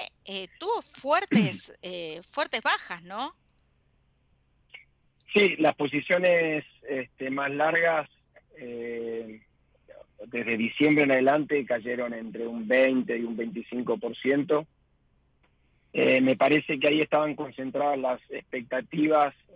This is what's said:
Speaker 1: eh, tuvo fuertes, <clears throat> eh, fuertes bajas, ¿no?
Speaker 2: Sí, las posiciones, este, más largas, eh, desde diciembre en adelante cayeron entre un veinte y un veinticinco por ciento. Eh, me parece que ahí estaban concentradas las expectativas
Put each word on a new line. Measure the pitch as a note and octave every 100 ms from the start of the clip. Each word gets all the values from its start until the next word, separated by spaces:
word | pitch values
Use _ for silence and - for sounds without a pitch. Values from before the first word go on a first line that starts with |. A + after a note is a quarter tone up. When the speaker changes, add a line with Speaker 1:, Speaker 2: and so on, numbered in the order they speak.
| F#4+ _
Speaker 1:
eh, | - G3 F#3 -
tuvo | F4+ A4
fuertes, | - - C4 D#4+ G4 A#3 G3 F#3+ - -
<clears throat> |
eh, | F3+ F3+ E3 D#3
fuertes | - - D#4+ A#3+
bajas, | C#4 G#4 - F3
¿no? | F3 G3+ C#4 - _ _ _ _ _ _ _ _ _ _ _ _ _ - _ _ _ _ -
Speaker 2:
Sí, | G#3 G3+ D#3
las | D#3
posiciones, | - D3 D3 - F3+ F3+ F3 D#3+ D3+ - _ A#2+
este, | C3+ B2 - C3
más | C3+ C#3
largas, | C#3+ D#3 E3 E3 D#3+ C#3+ _ _ _ _ D#3+
eh, | B2 A#2+ A#2 A#2 A#2 A2+ A2+ A2 _ _ _ _ - - - - A2
desde | A#2+ A2+ A2+
diciembre | A2+ - D3 D3+
en | C#3+
adelante | C3 C3 D3 C#3+ D3
cayeron | B2 A#2+ A2+ B2 A#2+
entre | A#2 A2+ A2 A#2
un | A#2 A2
veinte | B2+ C3 C3 A#2+ A#2
y |
un | A#2 A2+
veinticinco | A2+ G#2 A2 B2 A#2+ A2+
por | A#2 A#2
ciento. | B2+ C#3 C#3 D3+ D#3 _ _ _ _ _ _ _ _ _ _ _ _
Eh, | - C3 C3
me | C3 -
parece | C3+ D3+ - D3
que | D3
ahí | D3+
estaban | D3 D3+ D3+
concentradas | D3 C#3+ B2+ C3 C#3 C#3+ C#3
las | C3 B2 -
expectativas | C3+ - C3 A#2+ C3 A#2 E3+ D3+ D#3 C#3+ - _